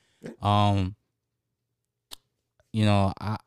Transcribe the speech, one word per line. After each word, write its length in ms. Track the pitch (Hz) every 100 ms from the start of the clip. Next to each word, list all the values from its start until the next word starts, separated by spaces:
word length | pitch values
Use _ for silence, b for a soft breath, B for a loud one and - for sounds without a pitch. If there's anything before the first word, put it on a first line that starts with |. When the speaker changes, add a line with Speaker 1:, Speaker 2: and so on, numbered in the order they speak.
| b b
Speaker 1:
Yeah. 100 | - -
Speaker 2:
Um, 540 | 104 104 104 98 92 104 _ _ _ _ _ _ _ _ _ _ _ - _ _ _ _ _
you 120 | 110
know, 280 | 107 101 98 -
I, 180 | 98 107